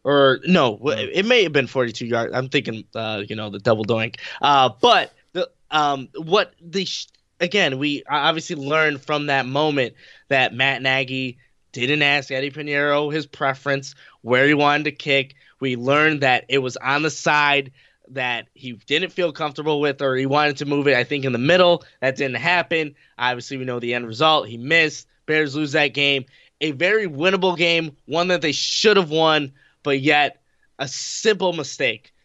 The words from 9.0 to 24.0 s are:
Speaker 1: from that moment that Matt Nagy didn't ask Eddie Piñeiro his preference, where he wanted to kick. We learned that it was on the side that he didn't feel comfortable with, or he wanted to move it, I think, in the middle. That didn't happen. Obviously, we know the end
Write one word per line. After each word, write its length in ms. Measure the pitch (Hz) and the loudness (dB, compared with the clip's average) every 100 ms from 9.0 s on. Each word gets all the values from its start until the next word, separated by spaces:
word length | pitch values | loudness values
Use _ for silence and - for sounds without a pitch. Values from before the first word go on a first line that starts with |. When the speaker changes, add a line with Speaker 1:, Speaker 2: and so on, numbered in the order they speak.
Speaker 1:
from 240 | 147 151 | -4 -4
that 200 | 143 135 | 0 -2
moment 500 | 127 139 156 139 120 - - - _ | 0 0 0 0 -2 -6 -20 -20 _
that 240 | 139 123 | 0 0
Matt 280 | 117 135 123 | 0 -2 0
Nagy 560 | 131 135 127 131 131 117 _ _ _ | -2 -2 -2 -6 -8 -10 _ _ _
didn't 300 | - 127 151 | -6 -2 0
ask 280 | 143 143 139 | 2 0 -2
Eddie 200 | 135 139 | -6 -6
Piñeiro 600 | 147 147 143 147 143 147 | -8 -6 -2 0 0 0
his 140 | 156 | -4
preference, 680 | - - 139 131 143 139 135 - - _ | -8 -4 -4 -2 -4 -4 -6 -18 -20 _
where 260 | 113 127 139 | 0 4 4
he 60 | |
wanted 320 | 147 147 147 | 4 4 2
to 60 | 151 | -2
kick. 440 | 139 151 139 135 _ _ _ | -6 0 0 0 _ _ _
We 160 | 131 | -6
learned 460 | 123 123 147 156 147 | -2 0 4 4 2
that 240 | 131 123 - | 2 2 2
it 120 | 135 | -2
was 180 | 127 113 | -2 -6
on 240 | 131 143 | -2 -2
the 80 | 156 | -2
side 640 | - 160 147 143 143 135 _ _ _ _ | -2 0 2 2 0 -2 _ _ _ _
that 380 | 131 123 117 110 | -8 -6 -6 -10
he 200 | _ 127 107 | _ -16 -16
didn't 260 | - 151 175 | -4 -2 -2
feel 200 | - 175 | -2 -4
comfortable 480 | 143 151 139 151 147 | -2 -6 -4 -2 0
with, 220 | 147 135 | -2 0
or 120 | 139 | -2
he 120 | 131 135 | 0 0
wanted 300 | 147 147 139 | 2 0 -2
to 80 | |
move 220 | 147 143 143 | -2 0 2
it, 80 | |
I 80 | 123 | 2
think, 220 | 123 147 | 0 -4
in 60 | 135 | -2
the 80 | 120 | 0
middle. 440 | 139 180 180 170 - _ | 2 6 6 4 -2 _
That 160 | 131 135 | -4 -2
didn't 180 | 135 | -4
happen. 580 | 120 170 175 165 165 151 - _ - | -2 0 0 0 -2 -4 -10 _ -4
Obviously, 400 | 123 123 - 135 | -4 -4 -8 -8
we 80 | |
know 140 | 127 120 | -6 -6
the 160 | 120 | -4
end 100 | 120 | -4